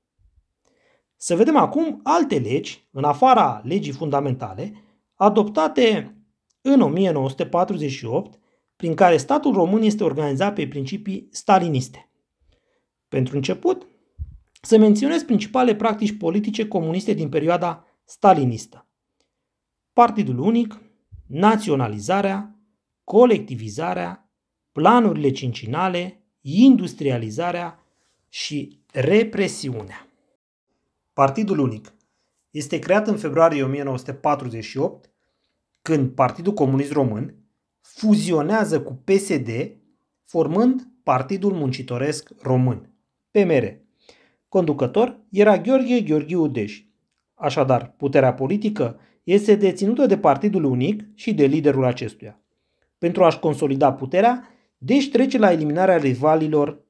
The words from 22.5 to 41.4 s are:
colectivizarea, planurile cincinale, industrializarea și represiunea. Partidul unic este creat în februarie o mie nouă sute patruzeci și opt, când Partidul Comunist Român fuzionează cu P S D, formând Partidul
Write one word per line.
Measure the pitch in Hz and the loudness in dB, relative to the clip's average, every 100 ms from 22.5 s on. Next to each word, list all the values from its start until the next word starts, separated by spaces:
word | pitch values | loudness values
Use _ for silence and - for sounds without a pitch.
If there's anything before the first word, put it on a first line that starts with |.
| _ _ _ _ _ | _ _ _ _ _
colectivizarea, | - 208 247 202 - 117 110 107 170 180 175 185 _ _ _ _ _ | 0 4 6 4 -2 -12 -12 -8 -6 -6 -8 -12 _ _ _ _ _
planurile | 139 175 247 220 151 143 | 2 4 6 2 0 -2
cincinale, | 135 127 - 110 151 190 175 185 - _ _ | -2 -6 -8 -8 -4 -4 -4 -8 -14 _ _
industrializarea | 135 175 269 247 170 - 139 120 113 107 175 175 175 - _ _ _ _ _ | -2 6 6 6 0 -4 -4 -2 -4 -6 -6 -6 -10 -16 _ _ _ _ _
și | - - 147 - _ _ | -12 -8 -8 -10 _ _
represiunea. | 139 127 208 220 202 190 - 135 117 98 - - _ _ _ _ _ _ _ _ _ _ | -4 2 2 2 -2 -4 -6 -10 -10 -12 -18 -20 _ _ _ _ _ _ _ _ _ _
Partidul | - 135 175 202 156 | 0 0 0 -2 -2
unic | 127 107 - _ _ _ _ _ _ | -2 -4 -14 _ _ _ _ _ _
este | 151 135 160 | -12 -8 -6
creat | - 202 208 | 0 0 0
în | 196 | -4
februarie | 151 156 165 151 | -2 2 2 2
o | 131 | -4
mie | 143 | -4
nouă | 139 123 | -6 -8
sute | - | -10
patruzeci | 127 151 143 127 113 | -6 -2 -2 -6 -12
și | 107 131 | -10 -4
opt, | 175 - _ _ _ _ _ _ _ _ | -4 -6 _ _ _ _ _ _ _ _
când | - 156 131 | -2 0 0
Partidul | - 127 - 175 | 0 -2 -2 -6
Comunist | 208 135 135 143 | 0 0 0 -2
Român | 147 123 107 147 - _ _ _ _ | -2 -2 -4 -10 -14 _ _ _ _
fuzionează | _ - 220 208 170 160 156 220 180 156 | _ -4 2 2 2 -2 0 -2 0 -2
cu | - 127 | -4 -8
P | - | 0
S | 196 202 151 | 0 0 -4
D, | 113 113 185 - _ _ _ _ | -4 -6 -8 -12 _ _ _ _
formând | _ 170 151 180 247 254 - _ | _ -2 0 2 2 0 -6 _
Partidul | - 127 131 196 | -2 -2 -2 -4